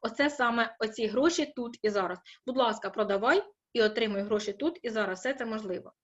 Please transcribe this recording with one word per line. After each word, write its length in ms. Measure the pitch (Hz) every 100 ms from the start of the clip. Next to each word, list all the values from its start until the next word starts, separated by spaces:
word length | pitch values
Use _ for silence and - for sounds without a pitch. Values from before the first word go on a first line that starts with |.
оце 280 | 233 226 294
саме 460 | 294 240 233 226 -
оці 280 | 220 240 214
гроші 460 | 233 320 339 294 -
тут 240 | 240 240
і 80 | 214
зараз. 300 | 202 180 180 - - -
Будь 120 | 254
ласка, 320 | 233 214 -
продавай 540 | 220 202 196 233 381 - _ _
і 80 | 233
отримуй 400 | 214 220 220 196
гроші 320 | 208 214 208
тут 260 | 196 311 -
і 60 | 240
зараз. 300 | 220 190 185
Все 140 | 254
це 120 | 269 226
можливо. 480 | 220 202 180 - _